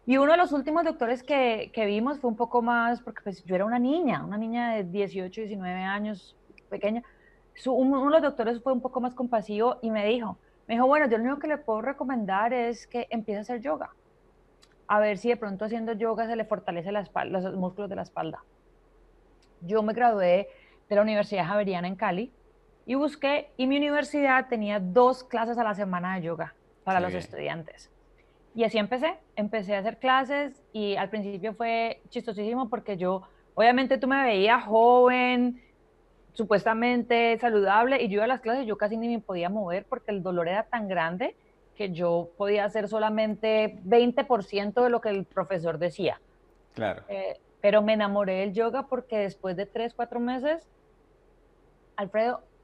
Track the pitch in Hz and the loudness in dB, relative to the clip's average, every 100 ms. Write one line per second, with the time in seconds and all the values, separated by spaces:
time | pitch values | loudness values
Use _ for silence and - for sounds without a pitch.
0 | - 269 285 339 359 285 285 320 330 320 | 2 4 6 6 4 0 0 0 0 0
1 | - 247 - 277 247 220 - - 208 208 | -2 -2 0 2 2 0 -4 -4 0 0
2 | 247 285 240 220 240 240 233 233 233 240 | -2 -2 -4 -2 0 0 2 2 0 -2
3 | 240 - 202 185 170 185 208 240 247 330 | -6 -12 -12 -10 -4 -2 0 0 0 0
4 | 294 165 170 208 226 233 240 220 180 196 | 0 -2 -4 -6 -4 -2 -2 -2 -4 -4
5 | 196 190 185 202 214 208 180 185 190 202 | -4 -4 -8 -8 -10 -8 -6 -6 -4 -4
6 | 214 190 - _ _ - - 196 208 226 | -6 -8 -14 _ _ -20 -12 -4 -2 -2
7 | - _ _ _ _ - 262 247 262 269 | -8 _ _ _ _ -8 0 2 4 4
8 | 285 320 294 277 226 240 269 254 254 254 | 6 4 4 0 -2 -2 0 0 -2 -4
9 | 247 247 247 226 202 208 240 - 226 220 | -4 -4 -2 -2 -2 0 0 0 -2 0
10 | 208 240 214 - _ _ - 226 254 302 | 0 0 -2 -10 _ _ -4 2 4 4
11 | 302 220 240 285 311 294 - 214 226 277 | 4 2 0 -2 -4 -4 -2 -4 -4 -4
12 | 277 247 196 190 226 247 233 233 - 240 | -4 -4 -2 0 0 0 -2 -6 -8 -8
13 | - 233 214 208 214 247 269 302 - - | -6 -6 -4 -6 -6 -6 -4 -6 -8 -14
14 | _ _ _ _ _ _ _ _ - 208 | _ _ _ _ _ _ _ _ -2 2
15 | 214 196 240 233 208 196 214 233 220 214 | 2 0 -2 -2 -4 -6 -6 -6 -6 -2
16 | 226 220 226 233 220 196 - 170 175 208 | -2 -2 -4 -4 -4 -4 -4 -6 -4 -6
17 | 185 - - 190 185 185 180 185 202 190 | -4 -4 -2 -2 -4 -4 -4 -6 -8 -8
18 | 180 170 160 - - _ _ _ _ _ | -8 -8 -8 -8 -18 _ _ _ _ _
19 | _ _ _ _ _ - 170 220 214 226 | _ _ _ _ _ -16 -2 0 0 2
20 | 247 208 180 185 185 - _ _ - 208 | 4 4 4 4 2 -10 _ _ 0 2
21 | 214 208 202 196 165 208 196 180 175 190 | 4 2 0 -2 0 0 0 -2 -4 -2
22 | 214 180 254 _ _ _ _ _ - 269 | -2 -2 -6 _ _ _ _ _ -4 -2
23 | 294 302 277 294 - - 262 285 294 294 | -2 -2 -2 -2 -4 -4 0 0 0 -2
24 | 294 294 277 262 254 233 208 208 180 240 | -2 0 2 2 0 -4 -2 -4 2 4
25 | 247 254 - 226 226 240 220 196 196 180 | 6 4 -4 -4 -2 -2 -2 -2 -4 -4
26 | 180 190 165 160 160 - _ _ - 190 | -4 -4 -6 -6 -8 -14 _ _ -2 0
27 | 180 180 170 147 147 160 156 - - _ | 0 -4 -8 -8 -8 -8 -12 -20 -20 _
28 | _ _ _ _ _ 226 220 220 208 247 | _ _ _ _ _ -2 -2 0 -2 -2
29 | 311 370 _ - 208 220 190 196 208 - | -2 -4 _ -6 -4 -4 -4 -4 -4 -4
30 | 262 262 262 285 285 - _ 220 202 196 | 0 2 2 -2 -4 -8 _ -6 -4 -2
31 | 196 214 202 196 220 208 233 226 226 - | -4 -6 -6 -6 -6 -4 -2 -2 -2 -6
32 | - 240 233 202 208 247 233 214 202 185 | -10 -10 -8 -6 -4 -4 -4 -6 -6 -4
33 | 180 190 - _ _ - 226 247 262 269 | -2 -2 -6 _ _ 4 6 6 4 0
34 | 262 269 262 196 208 240 214 220 233 247 | 2 2 2 4 4 4 4 6 8 8
35 | 247 254 247 247 247 247 _ _ _ _ | 8 6 2 2 0 -2 _ _ _ _
36 | _ _ _ - 208 208 226 226 240 247 | _ _ _ -4 2 2 2 2 2 2
37 | 226 233 233 226 240 208 196 208 247 269 | 2 4 4 2 2 4 4 4 4 2
38 | 233 202 226 262 220 254 233 202 208 226 | 0 0 0 0 -2 -2 -2 -2 -2 -2
39 | 233 233 - 180 175 214 180 180 208 240 | -4 -4 -4 -4 -2 -2 -4 -4 -6 -8
40 | - 202 180 180 170 196 220 240 202 180 | -4 -4 -2 -2 0 -2 -2 -4 -4 -2
41 | 165 180 294 - _ _ _ - 202 165 | -2 -2 -6 -6 _ _ _ -10 -6 -2
42 | 175 170 170 - 202 208 202 214 202 220 | 0 0 -2 -4 0 0 0 -2 -2 0
43 | 214 214 220 202 220 220 214 - 185 240 | 0 0 -2 0 0 2 0 -2 4 6
44 | 240 247 - 233 190 202 208 240 247 233 | 6 2 0 0 0 -4 -2 2 2 2
45 | 226 196 175 190 180 185 165 160 175 - | 0 -4 -4 -4 -4 -2 -2 -2 -2 -2
46 | 156 - _ _ _ _ _ - 107 90 | -4 -4 _ _ _ _ _ -4 -4 -4
47 | - 98 190 - _ _ 202 214 208 214 | -8 -8 -8 -10 _ _ 4 4 4 2
48 | 202 202 196 185 202 190 226 254 269 247 | 2 0 0 0 -2 -2 -2 -2 -4 -6
49 | - 214 196 - 190 175 202 233 233 - | -4 -4 -4 -4 -6 -6 -6 -6 -6 -6
50 | 233 240 240 254 285 330 - _ _ _ | -6 -4 -4 -2 -2 -4 -6 _ _ _
51 | _ _ _ _ _ _ _ _ _ - | _ _ _ _ _ _ _ _ _ -12
52 | 202 214 233 240 - _ | -4 -2 -2 -2 -10 _